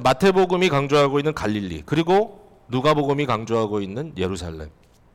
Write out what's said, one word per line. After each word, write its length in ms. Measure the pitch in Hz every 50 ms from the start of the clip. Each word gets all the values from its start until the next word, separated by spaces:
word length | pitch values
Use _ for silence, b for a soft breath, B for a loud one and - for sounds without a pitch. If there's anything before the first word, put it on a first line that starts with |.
마태복음이 680 | 117 127 131 - 190 196 185 190 185 175 180 180 185 185
강조하고 500 | 143 139 139 139 143 147 143 139 135 143
있는 120 | 143 156 147
갈릴리, 500 | - - 107 107 104 101 92 82 78 71
그리고 640 | - - 156 165 170 185 196 214 208 - - - - - _ _ -
누가복음이 580 | 113 131 127 151 156 151 147 139 139 139 147
강조하고 540 | 127 117 107 113 107 113 113 113 104 104 104
있는 320 | 101 95 98 120 151 165 147
예루살렘. 540 | - 92 90 98 87 87 85 80 78 78 78 - _ _ _ _ _ _ _ _